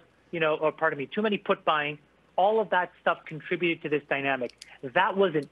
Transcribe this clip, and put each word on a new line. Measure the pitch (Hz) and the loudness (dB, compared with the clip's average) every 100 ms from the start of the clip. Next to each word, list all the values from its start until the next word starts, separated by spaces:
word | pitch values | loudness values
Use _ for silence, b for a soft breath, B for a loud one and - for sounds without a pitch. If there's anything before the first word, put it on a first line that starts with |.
| _ _ - | _ _ -10
you | 165 | -2
know, | 156 156 | 0 2
or | 156 | 0
pardon | 143 160 147 | 2 0 0
me, | 131 | -6
too | - | -2
many | 214 202 | -2 -2
put | - 190 - | -2 -2 2
buying, | 156 147 151 _ _ _ - | 0 0 -6 _ _ _ 2
all | 190 220 | 2 4
of | 190 | 2
that | 185 180 _ | 0 -2 _
stuff | - 165 - | -2 -2 -4
contributed | 156 - 170 170 160 | -12 -6 -2 -2 -2
to | 156 | -2
this | 147 - | -2 -2
dynamic. | 139 139 131 120 - B B | -2 0 -2 -4 -10 B B
That | 135 180 202 190 | -2 0 2 2
was | 196 156 | 2 2
an | 139 | -2